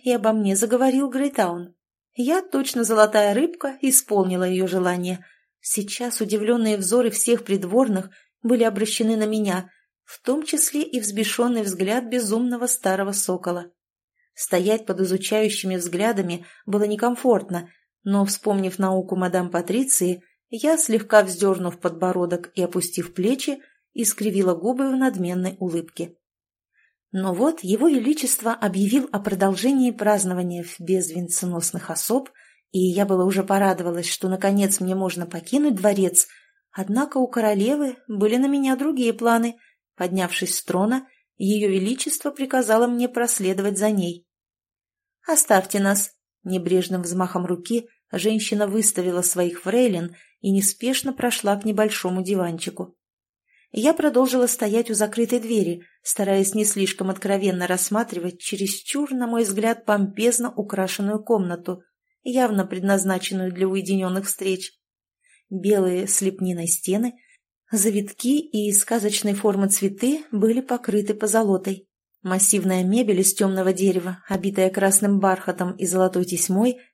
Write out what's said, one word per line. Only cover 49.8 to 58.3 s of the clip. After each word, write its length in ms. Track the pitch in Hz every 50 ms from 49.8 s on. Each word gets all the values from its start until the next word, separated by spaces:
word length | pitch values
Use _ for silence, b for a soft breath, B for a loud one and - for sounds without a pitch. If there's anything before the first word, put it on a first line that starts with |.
| 254 233 185 170 170 175 B B B B B B
и 100 | - 196
неспешно 600 | 196 196 196 196 - - - 247 262 262 - 269 262
прошла 420 | - - 240 233 - - 202 202
к 80 | 202 202
небольшому 580 | 214 208 202 220 214 214 - - 180 185 185
диванчику. 760 | 185 185 202 190 180 170 165 165 - 180 - - 180 - _ _ _ _ _ _ _ _ _ _ _ _ _ _ _ _ -
Я 160 | 214 220 302 330
продолжила 540 | 320 302 294 226 247 262 254 247 254 247
стоять 420 | 240 - - 214 208 202 226 233 233
у 40 | 220
закрытой 480 | 202 214 208 208 233 233 226 240 240
двери, 420 | 226 226 233 214 180 170 175 175 B B B B
стараясь 520 | - - - - 202 196 196 196 196 196 -
не 100 | 214 208
слишком 460 | 208 - 202 196 190 - - 190 190
откровенно 580 | 190 190 - 196 196 196 196 196 185 180 180
рассматривать 720 | 180 185 180 - - 208 220 233 226 - 175 170 180